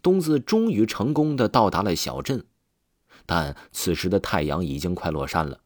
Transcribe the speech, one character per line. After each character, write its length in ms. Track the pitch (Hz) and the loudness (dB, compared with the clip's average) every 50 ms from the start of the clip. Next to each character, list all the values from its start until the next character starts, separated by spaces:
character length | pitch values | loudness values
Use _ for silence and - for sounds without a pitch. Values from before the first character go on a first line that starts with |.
东 180 | _ 170 185 190 | _ 4 4 4
子 220 | 170 156 151 143 | 4 2 2 0
终 300 | - - - 220 226 233 | 2 2 2 2 2 2
于 160 | 165 101 110 | 2 2 2
成 260 | 110 - - 104 131 | 0 2 -2 -2 0
功 240 | 151 147 151 156 147 | 2 2 2 2 2
地 120 | 131 120 101 | 0 0 2
到 200 | - 127 110 95 | 4 4 4 4
达 140 | 85 85 | 2 0
了 120 | 98 104 85 | 0 0 -2
小 280 | 78 - - 62 67 | -2 -4 -6 -8 -8
镇。 240 | 71 - 135 120 - _ _ _ _ _ _ _ _ _ _ _ _ _ - - _ | -4 -4 -4 -4 -6 _ _ _ _ _ _ _ _ _ _ _ _ _ -20 -20 _
但 280 | - - 85 78 71 71 - - _ | -2 -2 -2 -2 -2 -6 -10 -16 _
此 220 | - - - 95 85 | -10 -4 -2 -2 -2
时 140 | - - 92 | 0 0 0
的 100 | 95 98 | 0 0
太 260 | - - - 90 76 | 0 0 -2 -2 0
阳 200 | 73 73 85 90 | 0 -2 -2 -2
已 140 | 76 69 71 | -4 -4 -4
经 160 | 71 90 90 | -4 -4 -6
快 160 | - - 82 | -4 -4 -4
落 160 | 78 73 67 | -4 -4 -6
山 200 | 69 - 87 78 | -2 -2 -2 -2
了。 140 | 73 67 - _ | -2 -8 -14 _